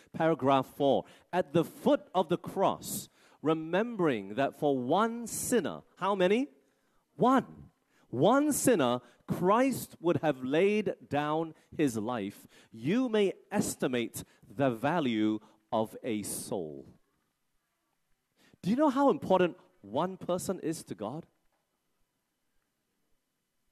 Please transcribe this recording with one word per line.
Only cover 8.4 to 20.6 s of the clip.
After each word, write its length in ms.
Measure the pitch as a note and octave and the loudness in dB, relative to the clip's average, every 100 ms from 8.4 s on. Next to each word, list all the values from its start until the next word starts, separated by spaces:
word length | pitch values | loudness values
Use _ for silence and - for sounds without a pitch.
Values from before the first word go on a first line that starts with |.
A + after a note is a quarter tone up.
| D4+ | 2
sinner, 480 | C#4 - G#3 B2+ B2 - _ - | 2 2 4 4 0 -4 _ -8
Christ 720 | - F3+ A3 C4+ E3+ - - | -2 2 2 2 -2 -8 -6
would 180 | E3+ E3 | -2 0
have 200 | D#3 C3 | 0 -2
laid 520 | B2+ D#3 G3 G#3+ F#3+ - B2+ | -2 2 2 2 -2 -6 -6
down 460 | C#3 D3 D#3 E3 - _ - | -4 -2 -4 -6 -10 _ 0
his 200 | D3 A2+ | 0 0
life. 500 | G#2+ B2 G2 - - - _ | -4 -4 -6 -10 -20 -20 _
You 380 | A2+ B2 A3+ B3+ | -8 -2 0 0
may 240 | G#3+ G3 - - | 2 0 -2 -6
estimate 720 | G3+ - - D3+ B2 A2+ - - _ - | -4 -4 -2 -2 -2 -4 -8 -16 _ -14
the 220 | G2+ C3+ | -2 -2
value 680 | A2+ C3+ F3 C3 A2 G#2+ G#2+ - _ - | 0 -2 0 0 0 0 -2 -8 _ -6
of 260 | A#2 A2 - | -4 -4 -6
a 200 | B2+ G#2+ | -6 -6
soul. 640 | G2 - - G#2 D#2 C#2 C2 - _ _ _ _ _ _ _ _ _ _ _ _ _ _ _ _ | -6 -10 -8 -8 -8 -12 -18 -20 _ _ _ _ _ _ _ _ _ _ _ _ _ _ _ _
Do 80 | E3+ | -2
you 60 | B3 | 2
know 140 | D#4 | 2
how 200 | B3 C#4 | 4 4
important 460 | E3 - F#3 F3 - _ _ | 4 4 4 4 0 _ _
one 340 | G2 A#2+ F#3 F#3+ | -8 -4 -4 -4
person 440 | E3+ F3 - F#3 | -6 -6 -4 -6